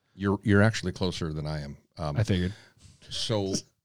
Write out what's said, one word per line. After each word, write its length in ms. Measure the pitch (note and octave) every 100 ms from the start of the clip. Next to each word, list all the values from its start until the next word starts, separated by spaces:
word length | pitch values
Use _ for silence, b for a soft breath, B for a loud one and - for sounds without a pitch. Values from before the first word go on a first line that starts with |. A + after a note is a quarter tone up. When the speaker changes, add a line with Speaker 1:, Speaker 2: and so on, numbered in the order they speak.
| _ -
Speaker 1:
You're, 240 | G2+ F#2+
you're 180 | G#2+ G2+
actually 320 | G#2+ G#2+ F#2
closer 400 | - F#2 - E2+
than 120 | D#2 D2+
I 140 | D2+
am. 160 | C#2+ C#2+ _ -
Um, 180 | D#2 D2
Speaker 2:
I 80 |
figured. 300 | G#2+ F#2 F2+ - b b - - -
Speaker 1:
So 440 | - - A2 G2 G2 - _